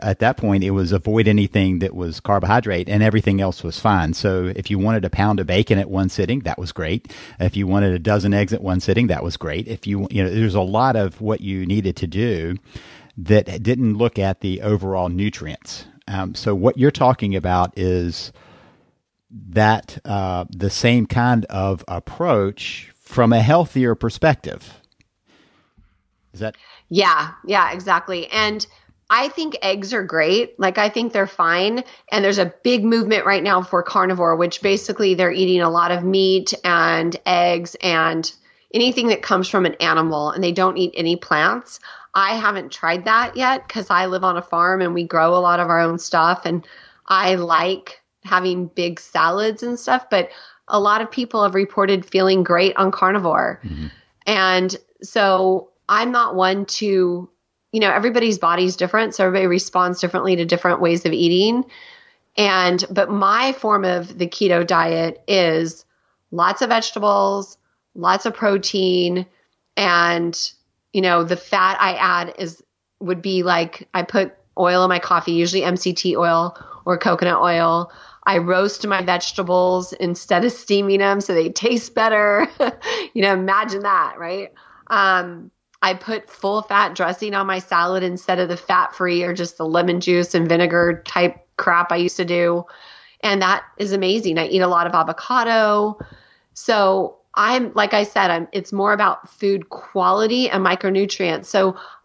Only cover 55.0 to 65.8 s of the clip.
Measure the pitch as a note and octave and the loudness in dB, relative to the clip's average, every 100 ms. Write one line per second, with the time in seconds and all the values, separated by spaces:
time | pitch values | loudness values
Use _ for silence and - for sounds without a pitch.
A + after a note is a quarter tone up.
55 | - A3+ G3 F#3+ F#3+ F#3+ - _ - G#3 | -6 0 4 4 2 0 -4 _ -4 -2
56 | A#3+ B3 A3 F#3 F#3 G3 G3 - G#3+ F#3+ | 0 0 0 2 2 0 -4 -4 0 2
57 | F3+ F3 F3+ _ _ _ _ A3 G3+ G3+ | 0 -2 -10 _ _ _ _ 0 2 2
58 | A#3 A#3 A3+ F#3+ E3+ F3 F#3 F#3 F3 G#3+ | 0 2 0 0 0 2 0 0 -2 0
59 | A3 G#3+ F#3+ F#3+ F#3 F3+ - F#3 F3+ F3+ | -2 0 0 2 2 0 0 0 0 -2
60 | F3 F3+ F3+ F3 E3 F3 F3+ - E3+ E3+ | -4 -2 0 0 0 0 2 2 2 2
61 | E3+ D#3 E3+ F3+ G#3+ A#3+ C4 - - - | 0 2 2 4 2 0 -4 -12 -20 -20
62 | _ _ _ - G3+ F#3 F3+ F3+ F3+ F#3+ | _ _ _ 0 2 2 2 0 -2 -2
63 | F#3 G3+ G3 A3+ C4+ C4+ A3 G#3 F#3 F3 | 0 0 2 2 0 -2 0 0 0 -2
64 | F3 - F3 - G3 F3 E3+ E3+ E3 E3 | -6 -6 -6 -2 2 2 2 0 2 0
65 | E3 D#3 - F#3+ E3+ D#3+ E3 - | -2 -6 -2 2 2 0 -2 -8